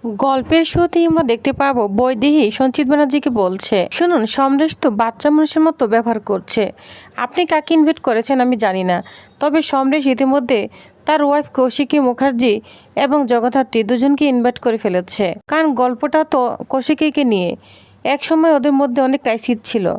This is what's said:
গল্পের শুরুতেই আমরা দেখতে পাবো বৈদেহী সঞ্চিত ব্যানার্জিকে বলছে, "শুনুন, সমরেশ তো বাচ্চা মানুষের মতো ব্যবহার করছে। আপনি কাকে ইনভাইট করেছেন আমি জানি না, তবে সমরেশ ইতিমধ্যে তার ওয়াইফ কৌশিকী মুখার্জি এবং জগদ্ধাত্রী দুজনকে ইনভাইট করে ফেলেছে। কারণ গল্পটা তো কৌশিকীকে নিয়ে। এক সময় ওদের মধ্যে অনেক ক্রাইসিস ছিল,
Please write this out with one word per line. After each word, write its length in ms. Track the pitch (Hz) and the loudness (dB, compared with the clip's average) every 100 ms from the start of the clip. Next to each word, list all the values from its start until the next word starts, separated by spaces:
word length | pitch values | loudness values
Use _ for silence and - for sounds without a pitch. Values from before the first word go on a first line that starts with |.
| 233 | -10
গল্পের 580 | 208 269 269 - 320 | -2 0 0 2 2
শুরুতেই 420 | 330 - 349 339 339 | 2 0 0 2 2
আমরা 160 | 320 | 2
দেখতে 300 | 277 226 269 | 0 0 -2
পাবো 300 | 254 277 247 208 | 0 0 0 0
বৈদেহী 600 | 202 254 240 277 294 214 | 0 0 0 2 2 2
সঞ্চিত 360 | - 262 247 262 | 0 -2 0 0
ব্যানার্জিকে 420 | 294 285 285 285 | 2 2 0 -2
বলছে, 580 | 226 185 190 - 202 175 | 0 -2 -2 -2 -2 -2
"শুনুন, 300 | - 349 339 214 | -2 0 0 0
সমরেশ 460 | - 269 277 311 - | 0 0 2 0 0
তো 120 | 285 | -2
বাচ্চা 380 | 208 226 - 294 | 0 -2 -2 0
মানুষের 320 | 302 311 320 | 2 2 2
মতো 200 | 320 320 233 | 0 0 0
ব্যবহার 340 | 226 233 220 | 0 0 -4
করছে। 520 | 208 196 - - 196 - - - - - | -4 -6 -4 -4 -4 -6 -20 -20 -16 -10
আপনি 300 | 254 - 349 | -6 -4 -2
কাকে 280 | 311 302 | -2 2
ইনভাইট 240 | 330 302 311 | 2 2 0
করেছেন 360 | - 226 233 269 | 0 -2 0 0
আমি 160 | 247 240 | 0 0
জানি 280 | 208 190 | 0 0
না, 180 | 185 175 - - - - | -2 -2 -4 -18 -20 -4
তবে 180 | 294 311 | 0 0
সমরেশ 420 | 294 277 269 302 269 | 0 0 0 0 0
ইতিমধ্যে 540 | 240 269 277 240 233 208 - - _ - | 0 2 0 0 -2 -4 -10 -20 _ -2
তার 140 | 302 | 0
ওয়াইফ 240 | 285 294 294 | 2 0 -2
কৌশিকী 440 | - 254 - 269 302 | -2 -2 -2 0 0
মুখার্জি 640 | 254 240 277 233 247 208 - - _ - | 0 0 -2 0 0 0 -6 -20 _ -4
এবং 220 | 262 294 247 | 0 0 0
জগদ্ধাত্রী 540 | 240 240 269 254 226 | 0 0 0 0 -2
দুজনকে 420 | 208 247 269 285 294 | 0 0 2 2 2
ইনভাইট 300 | 247 240 240 | 2 0 -2
করে 200 | 247 220 | -2 -2
ফেলেছে। 460 | 208 180 180 - 190 - - | -2 -2 -4 -4 -4 -6 -4
কারণ 180 | 302 320 | 0 0
গল্পটা 460 | 240 254 247 302 311 | 0 -2 -2 -2 0
তো 160 | 311 277 247 - - | 0 0 -2 -4 -6
কৌশিকীকে 560 | 269 240 302 311 285 | -4 -2 0 0 0
নিয়ে। 320 | 262 202 175 - - - - _ | 0 0 -2 -6 -12 -20 -20 _
এক 200 | - 285 | -4 -4
সময় 280 | - 320 330 | 0 2 4
ওদের 180 | 294 285 | 2 2
মধ্যে 280 | 269 277 247 | 2 0 0
অনেক 180 | 262 277 | 0 0
ক্রাইসিস 360 | 240 220 - 220 | -2 -2 -2 -4
ছিল, 300 | - 226 180 | -4 -2 -2